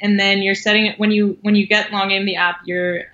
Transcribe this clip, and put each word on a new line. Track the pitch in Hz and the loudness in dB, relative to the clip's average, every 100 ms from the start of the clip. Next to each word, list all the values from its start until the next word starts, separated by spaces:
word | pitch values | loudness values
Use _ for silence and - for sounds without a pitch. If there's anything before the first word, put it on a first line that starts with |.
and | 208 202 | 0 2
then | 196 196 | 2 0
you're | 196 196 | 0 -2
setting | 214 214 214 | 0 2 0
it, | 208 | 0
when | 214 | 0
you, | 214 202 - | 2 0 0
when | 208 | 2
you | 208 196 | 2 4
get | 214 208 | 0 0
Long | 202 196 | -4 -2
Game, | 196 196 | -2 -2
the | 175 | 0
app, | 175 180 - | -2 -2 -6
you're, | 180 180 175 - | -4 -4 -4 -6